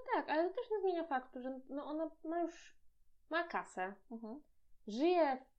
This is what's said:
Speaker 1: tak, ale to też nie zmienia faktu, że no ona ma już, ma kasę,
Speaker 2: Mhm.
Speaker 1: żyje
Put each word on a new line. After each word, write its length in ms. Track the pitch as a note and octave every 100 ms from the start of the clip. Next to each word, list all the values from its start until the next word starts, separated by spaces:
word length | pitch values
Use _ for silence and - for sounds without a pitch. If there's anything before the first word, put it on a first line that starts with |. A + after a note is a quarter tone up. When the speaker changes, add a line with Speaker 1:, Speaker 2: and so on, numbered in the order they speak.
| B4+
Speaker 1:
tak, 160 | F#4 -
ale 180 | D4+ F4+
to 60 |
też 160 | A4+ A#4
nie 100 | G#4+
zmienia 240 | F#4+ E4+
faktu, 360 | E4 C4+ C4 B3+
że 200 | B3+ C4 -
no 160 | C#4
ona 260 | C#4 D#4 D#4+ -
ma 160 | D#4+ E4+
już, 360 | E4+ - - - - - - - -
ma 140 | D#4+
kasę, 500 | E4+ G3 - - F#3 G3+ -
Speaker 2:
Mhm. 300 | A3+ A3 C#4+ - - - - -
Speaker 1:
żyje 520 | A3 E4 F4+ C#4+ C4 -